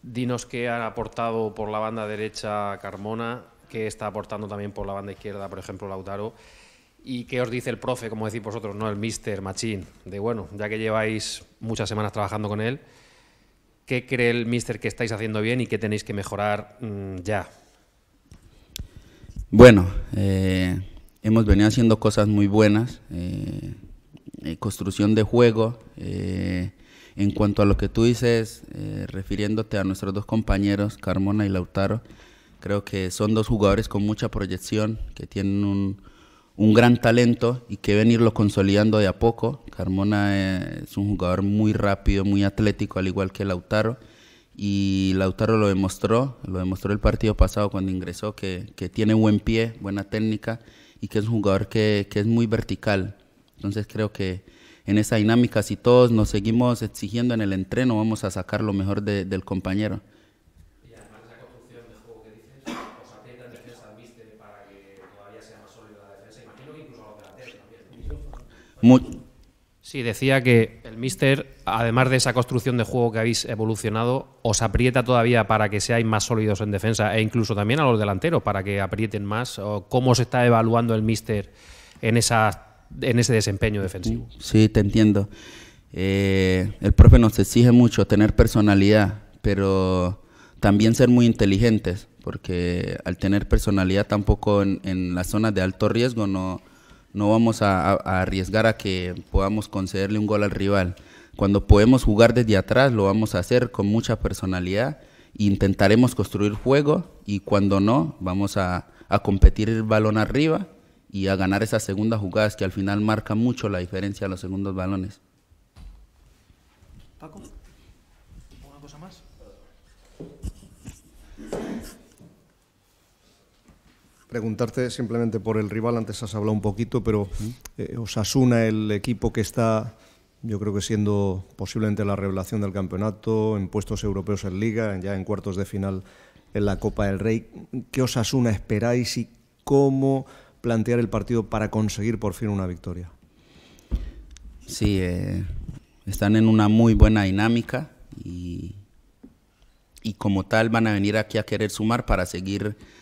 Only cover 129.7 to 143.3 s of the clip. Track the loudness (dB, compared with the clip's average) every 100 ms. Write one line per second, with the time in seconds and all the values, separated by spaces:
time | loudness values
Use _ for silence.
129.7 | 0 -4 -14 _ _ _ _ -8 -6 -4
130.7 | -6 -2 -2 0 0 0 -4 -10 -12 -10
131.7 | -4 -4 -2 -2 -2 -4 -6 -6 -4 -4
132.7 | -6 -6 -4 -6 -6 -4 -2 -2 -2 -4
133.7 | -6 -6 -6 -4 -6 -4 -6 -6 -4 -4
134.7 | -2 -4 -6 -6 -6 -6 -6 -6 -6 -6
135.7 | -6 -6 -6 -10 -20 -20 _ _ -2 -2
136.7 | -2 -4 -2 -4 -2 -2 -4 -6 -20 -12
137.7 | -12 -8 -4 -2 -2 -2 0 0 -2 -2
138.7 | -2 0 -2 -2 -6 -10 _ _ _ 0
139.7 | 2 4 2 0 0 -4 -20 -20 _ -2
140.7 | -2 0 0 0 -4 -2 -4 -2 -4 -2
141.7 | -2 -2 -2 -4 -2 -4 -4 -4 -4 -4
142.7 | -8 -10 -12 -14 -20 _